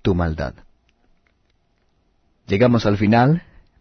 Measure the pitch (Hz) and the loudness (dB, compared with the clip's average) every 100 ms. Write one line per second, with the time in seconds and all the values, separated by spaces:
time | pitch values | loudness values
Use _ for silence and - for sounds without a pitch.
0 | - 90 85 78 71 - - _ _ _ | -2 -2 -2 -6 -10 -12 -20 _ _ _
1 | _ _ _ _ _ _ _ _ _ _ | _ _ _ _ _ _ _ _ _ _
2 | _ _ _ _ - 98 123 117 107 101 | _ _ _ _ -6 0 2 2 0 0
3 | 104 117 127 165 - - _ _ | 2 2 2 0 -4 -20 _ _